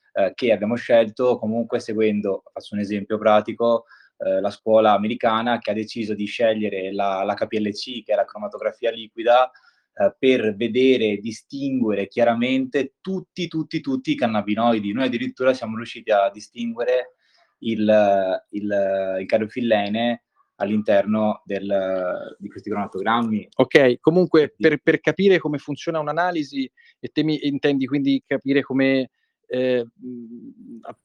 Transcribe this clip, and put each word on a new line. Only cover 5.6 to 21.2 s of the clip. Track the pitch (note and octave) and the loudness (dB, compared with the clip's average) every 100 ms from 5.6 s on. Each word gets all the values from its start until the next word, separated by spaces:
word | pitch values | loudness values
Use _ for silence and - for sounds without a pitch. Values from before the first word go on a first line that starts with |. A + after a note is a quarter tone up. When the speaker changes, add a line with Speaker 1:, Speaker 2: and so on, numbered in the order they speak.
| - | -2
Speaker 1:
ha | |
deciso | G#2+ G#2+ A#2+ G#2+ | -4 -6 -6 -6
di | G#2 G#2 | -4 -6
scegliere | - A2+ A2 G#2 F#2+ F#2 | 0 0 2 -2 -4 -4
la, | G2 G2 F#2+ | -2 -2 0
la | G2+ | -2
K | G2+ A2 | -2 -4
P | |
L | A2 G#2 | -2 -2
C, | G#2 - A#2+ | -4 -10 -12
che | - | -2
è | G2+ | 0
la | G2 | 0
cromatografia | G#2+ G#2 G#2 G#2+ - A#2 | -4 -10 -6 -6 -2 -4
liquida, | A2+ A2 A#2 A2+ B2 B2+ - _ _ _ - | -4 -10 -4 4 4 4 -2 _ _ _ 0
eh, | G2 - | 0 4
per | C3 B2+ G#2+ G2 | 4 4 2 0
vedere | A#2 A#2 C3 B2 A2 | -2 4 4 4 2
e | G2+ | 0
distinguere | A2 A2 - C#3 C#3 C3 A2 G2+ G2 | -4 -12 -12 -8 -4 0 0 0 -2
chiaramente | - A#2 A#2 B2 C3 C3 C#3 C3+ - | 2 2 2 0 0 0 -2 -2 -6
tutti, | F#3+ F#3+ F#3 - E3 | -6 -6 -8 -8 -6
tutti, | D#3+ D3+ D#3+ | -6 -6 -6
tutti | - C3 D#3 | -4 -4 -2
i | C#3+ | 0
cannabinoidi. | A#2 A2 G2+ G#2+ A#2+ A2+ G2+ | 0 0 -2 0 2 2 -2
Noi | A2 C3 | -2 -2
addirittura | A#2 B2+ - B2+ | -2 -6 0 0
siamo | B2+ A2 A2 | 0 -4 -8
riusciti | A#2 A#2+ G#2+ | -10 -10 0
a | G#2 G2 | 2 2
distinguere | G#2+ - A#2 A#2 A#2 A#2+ B2+ B2 _ _ _ _ _ | -2 -14 -8 -6 -4 0 0 -2 _ _ _ _ _
il, | A#2 G#2+ G#2+ G#2+ G#2 G2 F#2+ F#2 - | -4 0 4 4 6 4 2 -2 -6
il, | G#2 G#2 G2+ G2 G2 F#2+ F#2+ | -8 -2 0 0 0 -2 -4
il | F#2+ | -2
carofillene | A2+ G#2+ B2+ A#2 G#2+ G2+ A2 A#2+ A#2 _ _ _ _ | -2 -2 -4 0 0 0 0 0 -2 _ _ _ _
all'interno | G2+ G#2+ G#2+ G2+ G2+ A2 | -2 0 2 2 4 2